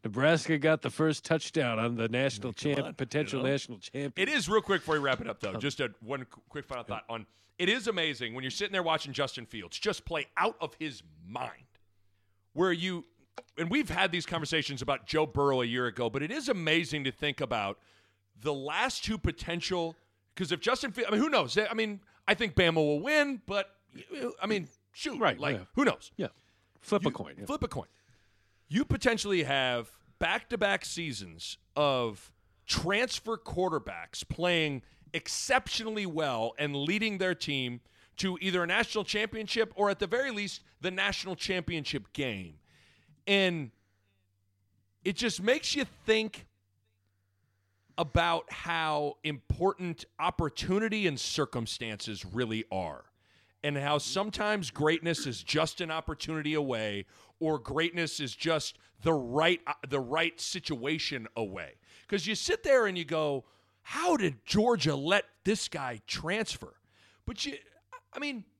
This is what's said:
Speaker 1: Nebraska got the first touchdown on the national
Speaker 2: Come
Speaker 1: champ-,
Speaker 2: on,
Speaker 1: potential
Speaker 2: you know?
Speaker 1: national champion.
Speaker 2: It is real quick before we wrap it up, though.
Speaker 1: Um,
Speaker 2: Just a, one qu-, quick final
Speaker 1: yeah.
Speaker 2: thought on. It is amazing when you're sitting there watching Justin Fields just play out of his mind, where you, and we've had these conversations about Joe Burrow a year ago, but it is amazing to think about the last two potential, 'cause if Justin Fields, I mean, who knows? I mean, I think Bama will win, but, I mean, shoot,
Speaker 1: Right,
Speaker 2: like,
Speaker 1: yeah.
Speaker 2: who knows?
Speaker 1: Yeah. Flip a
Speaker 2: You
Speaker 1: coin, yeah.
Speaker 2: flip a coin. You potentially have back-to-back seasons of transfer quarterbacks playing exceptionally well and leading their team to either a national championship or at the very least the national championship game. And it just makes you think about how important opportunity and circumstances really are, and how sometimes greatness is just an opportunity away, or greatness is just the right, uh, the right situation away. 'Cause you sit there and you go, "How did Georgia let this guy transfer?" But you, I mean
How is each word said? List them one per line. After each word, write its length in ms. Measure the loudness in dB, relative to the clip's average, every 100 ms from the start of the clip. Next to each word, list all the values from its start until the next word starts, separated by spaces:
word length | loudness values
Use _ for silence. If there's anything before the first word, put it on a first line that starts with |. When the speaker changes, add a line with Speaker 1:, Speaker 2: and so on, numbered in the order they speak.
Speaker 1:
Nebraska 560 | -4 2 4 4 2 2
got 240 | 4 2
the 80 | 0
first 340 | 0 2 2
touchdown 540 | 0 0 0 0 0 0
on 160 | 0
the 140 | 0 0
national 440 | 2 0 -2 -8
Speaker 2:
Come 220 | -4 0
Speaker 1:
champ-, 120 | 0 -2
Speaker 2:
on, 80 |
Speaker 1:
potential 460 | -6 -4 -2 -2 0
Speaker 2:
you 40 | 0
know? 40 |
Speaker 1:
national 260 | 0 -4 -14
champion. 500 | -10 -6 -6 0 2
Speaker 2:
It 40 |
is 160 | 2 2
real 120 | 2
quick 200 | 4 0
before 160 | 2 0
we 40 |
wrap 200 | 2 0
it 80 | -2
up, 120 | -6
though. 140 | -6
Speaker 1:
Um, 60 | -2
Speaker 2:
Just 200 | -4 -2
a, 120 | -4 -6
one 240 | -8 -8
qu-, 180 | -8 -18 _
quick 160 | -14
final 200 | -10 -10 -8
Speaker 1:
yeah. 80 | -10
Speaker 2:
thought 80 | -6
on. 180 | -8 -8 _ _ _
It 100 | 2
is 180 | 2 0
amazing 480 | 0 0 -2 -6
when 80 | -6
you're 80 | -6
sitting 220 | -4 -2
there 100 | 0
watching 300 | 2 0 -2
Justin 340 | -2 -2 -4 -12
Fields 320 | -12 -10 -4
just 260 | -2 -4
play 220 | -4 -4 -4 0
out 200 | 0 0
of 140 | -10 -6
his 240 | -8 -8 -18 -20 -10
mind, 340 | -8 -8 -10 -20 _ _ _ _ _ _ _ _
where 200 | 8 8
you, 320 | 8 2 0 -6 _ _ -16 -12 -2
and 140 | 4
we've 180 | 4 4
had 200 | 4 4
these 160 | 2 0
conversations 560 | -2 2 0 0 -4
about 240 | 0 -2 2
Joe 200 | 2 2
Burrow 360 | 4 4 6
a 20 |
year 220 | 4 2 0
ago, 240 | 0 0
but 120 | 0
it 80 | -2
is 160 | -4 0
amazing 560 | 0 4 2 2 -2
to 80 | -4
think 280 | -2 -4 -2
about 380 | -2 0 -2 -4 _ _ _ _ _ -6
the 120 | -4
last 520 | -4 -2 0 0 -2
two 120 | -4 -2
potential, 760 | -2 -4 -4 -4 -2 -2 -2 -6 _ _ _
'cause 160 | -6 -2
if 80 | 0
Justin 320 | 2 0 -2
Fields, 180 | -2 0
I 40 |
mean, 80 | 2
who 60 | 4
knows? 280 | 4 4 2
I 160 | 2
mean, 260 | 0 -2 -4 _ _ 2
I 80 |
think 220 | 2 2 4
Bama 180 | 6 6
will 220 | 4 2
win, 420 | 4 4 4 -2 -4
but, 300 | -4 -4 _ _ -20 -14 -6 -6 -4
I 60 | -2
mean, 180 | -2 -2 _ _
shoot, 280 | -8 -6 2
Speaker 1:
Right, 180 | 2 2
Speaker 2:
like, 200 | -2 -2
Speaker 1:
yeah. 60 | -4 2
Speaker 2:
who 80 |
knows? 260 | 2 2 -8 -6
Speaker 1:
Yeah. 120 | -6 _ _ _ _ _
Flip 220 | 0 2
a 60 | 2
Speaker 2:
You 20 |
Speaker 1:
coin, 220 | -2 -10 -10
yeah. 80 | -6
Speaker 2:
flip 160 | -4
a 60 | -4
coin. 180 | -6 -10 _ _ _ _ _ _ _ _
You 160 | 0
potentially 600 | 0 2 4 2 2 0
have 460 | 2 2 2 0 -4 -16 _ _
back-to-back 680 | 0 0 -2 0 2 0
seasons 720 | -2 -6 -6 -6 -10 -12 -12 -12 _ 2
of 560 | 4 4 0 -4 -16 _ _ _ -4
transfer 680 | -2 2 2 0 -2 -4 -6
quarterbacks 880 | -4 -2 0 -2 -6 -12 -12 -12 -10
playing 540 | -2 2 2 0 -2 -10 -20 -8
exceptionally 920 | -8 -4 -6 2 2 2 -4 -4 -4 -2
well 480 | -2 0 0 -2 -2
and 160 | -2
leading 440 | -2 0 2 2 0
their 160 | 0 0
team 440 | -2 -2 -2 -6 _ _ _ -4
to 200 | -2 0
either 240 | 0 0
a 20 | 2
national 380 | 0 0 -2
championship 680 | -2 -2 -2 -6 -4 0 0 2
or 120 | 2
at 120 | 2
the 80 | 0
very 240 | 0 0
least 280 | -2 -6 -8 _ _
the 100 | -6
national 460 | 0 -2 -2 -6 -6
championship 760 | -2 -2 0 -4 -4 -6 -6
game. 440 | -4 -4 -4 -8 -14 _ _ _ _ _ -12 2
And 440 | 4 4 0 -6 _ _ _ _ _ _ _ _ _ _ _ _ _
it 100 | -4 0
just 240 | -2 0
makes 360 | 2 2 0 -2
you 80 | -4 -6
think 420 | 2 2 2 -6 -20 _ _ _ _ _ _ _ _ _ _ _ _ _ _ -4
about 560 | 0 2 4 2 -2
how 640 | -10 -4 0 0 0 -2 -4
important 840 | -6 -6 _ 2 2 2 -6 -6 -10 -2
opportunity 880 | -2 0 -4 -2 0 2 2 2 0
and 120 | 0
circumstances 1040 | -4 0 0 0 -4 -6 -6 -6 -6 -8
really 400 | -6 -2 -2 -2 -2
are, 320 | -4 -4 -8 -16 _ _ _ _ _
and 140 | -4 -2
how 220 | 0 0
sometimes 720 | 0 -2 -2 -2 0 0 -2
greatness 560 | 2 4 4 2 -2 -4
is 160 | -8
just 360 | -2 0 0 -2
an 120 | -4
opportunity 600 | -4 -6 -8 -6 -4 0
away, 520 | 0 0 -2 -2 -4 -8 -16 -20 _
or 180 | 0 0
greatness 600 | -2 0 0 0 -4 -4
is 160 | -6
just 440 | -4 0 0 0 -10 _ _
the 100 | 0
right, 460 | 0 2 4 4 4 -2
uh, 60 | -8 -2
the 120 | -2
right 400 | 0 0 0 -2
situation 880 | -6 -6 -6 -4 -2 -2 -2 -6 -6 -4
away. 380 | -4 -6 -12 -16 _ -20 -4
'Cause 180 | -2 -2
you 80 |
sit 300 | -2 0 -2
there 220 | 6 6 6
and 120 | 0
you 60 |
go, 400 | -2 0 0 -2 -6 _ _ _
"How 340 | -10 -2 2 4
did 280 | 2 -2
Georgia 520 | 0 4 6 4 2 0
let 300 | 2 2 0 _
this 240 | 0 0 -2
guy 320 | -6 -6 -8 -8
transfer?" 640 | -6 -2 -2 -2 -6 -12 -20 _ _ _ _ -10
But 200 | -6 -6
you, 120 | -8 -16 -20 _ -20 _
I 60 | -6
mean 260 | -4 -6 -10